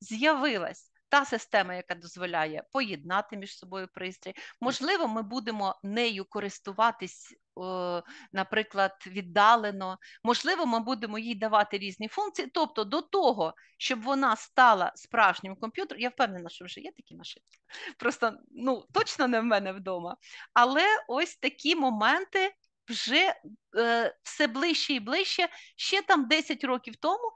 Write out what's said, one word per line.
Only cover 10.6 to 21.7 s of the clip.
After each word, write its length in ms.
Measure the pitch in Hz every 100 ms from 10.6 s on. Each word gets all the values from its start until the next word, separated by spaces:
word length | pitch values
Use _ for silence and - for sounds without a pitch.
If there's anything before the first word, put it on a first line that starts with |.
| 277
ми 140 | 226
будемо 380 | 220 233 220 214
їй 160 | 226
давати 440 | 208 220 208 208 202
різні 300 | 196 185 214
функції. 400 | 381 415 - 277
Тобто 300 | 349 311 -
до 180 | 202 311
того, 520 | - 403 339 208 160 - _ -
щоб 240 | - 240
вона 340 | 240 269 262 220
стала 560 | - - 247 196 175
справжнім 640 | - - 233 196 - 190 190
комп'ютером, 460 | 226 349 392 254
я 60 | 240
впевнена, 400 | - 233 180 170
що 160 | -
вже 160 | 180 -
є 120 | -
такі 220 | - -
машинки. 440 | 165 - - _ _ - - - -
Просто, 340 | 240 - 233 - _
ну, 340 | - 254 240 -
точно 360 | 403 453 - 254
не 120 | 226
в 40 |
мене 280 | 233 202 190
вдома. 440 | 196 190 180 175 - - - -
Але 320 | 240 247 285 392 440 -
ось 280 | 262 349 -
такі 400 | - - 285